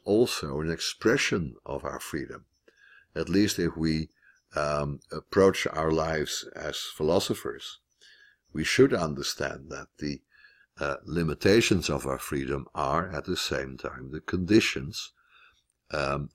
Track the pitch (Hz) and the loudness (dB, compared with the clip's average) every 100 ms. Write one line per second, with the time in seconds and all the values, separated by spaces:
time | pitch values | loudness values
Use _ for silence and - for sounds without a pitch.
0 | - 107 123 - 76 69 80 82 - - | 2 4 4 0 -4 -4 -4 -4 -6 0
1 | 107 135 - 113 73 53 - 69 71 - | 2 2 2 0 -4 -8 -10 -8 -6 -8
2 | - 78 64 - - _ _ _ - - | -6 -8 -8 -12 -20 _ _ _ -20 -20
3 | _ 80 80 92 104 - 85 80 80 80 | _ -6 2 4 4 2 -2 0 0 0
4 | 78 _ _ _ _ 76 73 73 73 71 | -2 _ _ _ _ -4 0 0 -2 -6
5 | - 78 - 101 95 87 - 78 80 80 | -10 -14 0 6 6 6 -2 0 2 2
6 | 80 78 73 - - - 76 69 - - | 2 0 -2 -6 -10 -10 -8 -6 -8 -2
7 | 78 92 - 113 - 58 - - _ _ | 2 2 2 -4 -8 -10 -14 -18 _ _
8 | - - - _ _ 78 78 - 139 113 | -20 -20 -20 _ _ -4 2 6 6 4
9 | 80 69 69 - 73 73 67 69 62 - | -2 -4 -6 -4 -6 -8 -12 -14 -14 -8
10 | 76 69 _ _ - _ _ - 71 69 | -6 -6 _ _ -20 _ _ -6 -6 -6
11 | - 80 80 71 101 113 - 95 - 71 | -4 -2 0 2 6 6 6 4 2 -2
12 | 67 65 - 71 65 69 - 95 69 78 | -2 -6 -4 -4 -2 -4 -6 -4 -2 -2
13 | 95 78 80 87 - 69 67 65 - 64 | -2 -6 -4 -4 -2 -4 -6 -8 -10 -10
14 | 67 76 - 92 90 107 - - 69 - | -10 -10 -4 -2 4 4 4 0 -6 -10
15 | - _ _ _ - _ _ _ - 76 | -12 _ _ _ -20 _ _ _ -6 -4
16 | 69 71 71 | -2 -2 -6